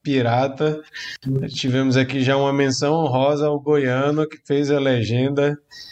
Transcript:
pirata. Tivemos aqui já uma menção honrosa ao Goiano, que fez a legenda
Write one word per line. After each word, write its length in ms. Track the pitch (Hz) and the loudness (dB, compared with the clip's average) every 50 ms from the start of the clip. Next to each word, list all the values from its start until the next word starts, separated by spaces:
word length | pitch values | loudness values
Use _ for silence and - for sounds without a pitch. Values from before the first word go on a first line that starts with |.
| - | -4
pirata. 800 | 147 139 131 117 117 117 123 135 139 135 - 151 156 151 151 - - - - - - - - - 131 135 135 135 135 | -2 0 2 2 2 2 2 0 0 -2 -2 -2 -2 -2 -2 -6 -14 -16 -14 -14 -14 -14 -10 -6 -4 -4 -2 -4 -4
Tivemos 480 | 127 - - 131 123 131 135 135 127 | -6 -4 -2 0 0 2 2 2 2
aqui 260 | 131 131 131 139 139 131 | 2 2 0 0 0 0
já 140 | 135 139 | 2 2
uma 160 | 139 139 139 139 | 2 2 2 2
menção 420 | 139 139 135 131 - 147 143 156 | 2 2 0 0 0 0 0 0
honrosa 520 | 165 160 139 123 127 131 143 151 143 151 | 0 0 0 0 2 2 2 2 2 0
ao 120 | 151 147 147 | 0 -2 -2
Goiano, 680 | 135 147 151 143 135 127 123 131 139 147 147 151 156 151 | 0 0 2 2 2 2 0 0 0 0 0 0 -2 -4
que 100 | - - _ | -6 -10 _
fez 240 | - 143 143 147 139 | -2 0 0 2 2
a 80 | 147 143 | 0 2
legenda 760 | 139 135 127 120 107 101 117 123 127 139 143 139 143 143 147 147 _ _ - - - - | 2 2 0 0 0 0 0 0 0 0 0 0 0 0 0 -4 _ _ -20 -20 -20 -20